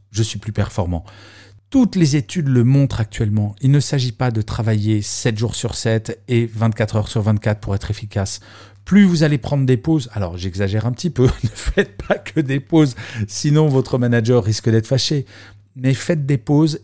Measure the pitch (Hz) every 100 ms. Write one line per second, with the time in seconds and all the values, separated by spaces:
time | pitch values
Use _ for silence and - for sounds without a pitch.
0 | _ 107 110 104 113 101 - - 87 82
1 | - - - - - - _ 269 233 185
2 | 156 147 - 185 139 127 120 139 139 -
3 | 110 - 107 107 104 101 131 143 - 143
4 | 123 - 123 110 107 - 110 107 104 107
5 | 104 - 123 107 117 - 117 - 117 113
6 | 113 - - 120 117 107 113 107 107 110
7 | 101 113 104 107 110 104 101 98 - 107
8 | 107 104 98 - - - - - - 196
9 | 190 165 151 147 - 143 131 123 165 160
10 | 120 104 90 87 92 90 98 107 117 123
11 | 180 123 131 - 107 - - - - -
12 | - 185 - 160 135 135 - 165 147 117
13 | - 113 104 - 151 151 156 131 - 131
14 | 120 120 110 123 101 107 117 110 110 131
15 | - 147 - - - - _ 127 131 135
16 | - 165 139 139 - 147 160 151